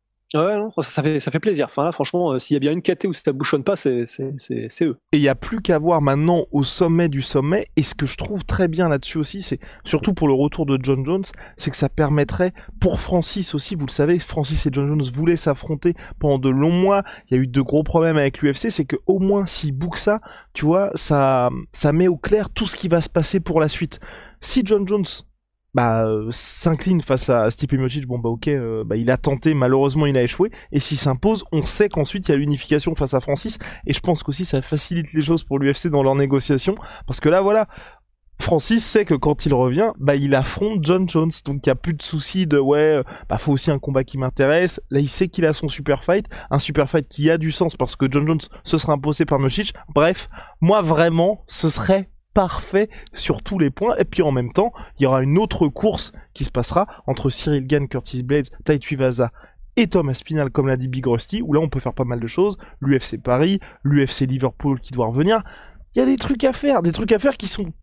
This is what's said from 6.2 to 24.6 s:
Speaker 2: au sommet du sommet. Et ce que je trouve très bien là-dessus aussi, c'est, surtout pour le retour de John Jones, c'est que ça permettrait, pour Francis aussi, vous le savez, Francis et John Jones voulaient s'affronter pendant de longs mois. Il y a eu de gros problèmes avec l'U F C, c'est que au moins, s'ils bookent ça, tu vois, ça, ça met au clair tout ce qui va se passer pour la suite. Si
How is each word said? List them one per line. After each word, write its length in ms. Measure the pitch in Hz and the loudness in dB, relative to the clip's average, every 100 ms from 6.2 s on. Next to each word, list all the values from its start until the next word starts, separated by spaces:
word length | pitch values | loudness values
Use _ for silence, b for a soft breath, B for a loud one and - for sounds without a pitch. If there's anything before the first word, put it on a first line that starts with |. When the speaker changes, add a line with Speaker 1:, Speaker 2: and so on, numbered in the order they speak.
| 156 175 - | 2 2 0
Speaker 2:
au 120 | 147 | 0
sommet 460 | 135 - 170 165 170 | 0 0 2 4 2
du 100 | 139 | 0
sommet. 460 | 131 147 139 190 - - | -2 0 0 0 -2 -2
Et 60 | |
ce 120 | 147 | -2
que 120 | - 139 | 0 -6
je 100 | - | -6
trouve 260 | - 202 | -6 -6
très 240 | - - 180 | -4 0 0
bien 220 | 160 175 | 2 2
là-dessus 300 | 143 - 165 | 0 -2 -6
aussi, 240 | 147 196 | -4 -6
c'est, 180 | 185 131 B B | -8 -8 B B
surtout 300 | - 151 - | -4 0 0
pour 140 | 185 156 | 2 2
le 40 | |
retour 320 | 131 147 - | 4 2 0
de 140 | 151 135 | 0 0
John 220 | 127 135 | 0 -2
Jones, 220 | 135 185 190 - B B | 0 -4 -4 -12 B B
c'est 120 | - | -6
que 60 | - | -2
ça 140 | 139 | -2
permettrait, 640 | - 147 151 143 - 180 - B - | 0 0 2 0 0 -2 -2 B -2
pour 180 | 185 170 | 0 0
Francis 560 | - 180 165 - 180 | -2 -2 -2 -4 -4
aussi, 200 | 151 - | -4 -6
vous 100 | 180 | -6
le 60 | 139 | -6
savez, 280 | - 151 175 | 0 2 2
Francis 460 | - 160 139 151 | 0 -4 -2 0
et 60 | 156 | -2
John 160 | 135 143 | 0 0
Jones 240 | 151 131 | 0 -2
voulaient 240 | 123 165 170 | -2 0 2
s'affronter 560 | - 139 - 151 175 170 B B | 0 -2 -4 -2 -2 -2 B B
pendant 200 | 151 139 | 0 2
de 100 | 135 | 2
longs 220 | 131 151 | 2 2
mois. 320 | 170 190 196 196 B B | 2 2 2 0 B B
Il 80 | 127 | 0
y 20 | |
a 40 | |
eu 40 | 131 | 2
de 140 | 127 | 0
gros 220 | 131 151 | 2 0
problèmes 340 | 151 170 165 156 | 2 2 2 2
avec 220 | 139 - | 2 0
l'U 160 | 151 | 0
F 20 | 135 | 0
C, 140 | 233 | -2
c'est 160 | - 139 | -2 -2
que 100 | 131 | -4
au 140 | - 190 | 0 0
moins, 260 | 190 202 | 2 2
s'ils 320 | 190 - 151 135 | 0 -4 -4 -4
bookent 220 | 170 - | -4 -2
ça, 240 | - 208 B B B | 0 0 B B B
tu 100 | - | -4
vois, 280 | 151 175 196 | 2 2 2
ça, 560 | 156 - 147 135 131 123 123 - | -2 0 2 4 4 2 -2 -10
ça 200 | - 151 | -2 2
met 160 | 156 185 | 4 4
au 80 | 170 | 2
clair 320 | - 214 208 | 2 0 0
tout 180 | - 208 | -4 -6
ce 80 | |
qui 140 | - 185 | -4 0
va 140 | 170 | 0
se 80 | 160 | 2
passer 280 | - 156 190 | 0 0 0
pour 220 | 165 165 | 0 2
la 80 | 151 | 2
suite. 320 | - 165 - B B B B | 0 -8 -8 B B B B
Si 220 | - - | -4 0